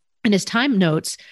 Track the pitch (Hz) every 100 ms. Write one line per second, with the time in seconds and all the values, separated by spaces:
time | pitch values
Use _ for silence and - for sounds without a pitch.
0 | _ _ 220 190 - 226 285 202 170 156
1 | - - -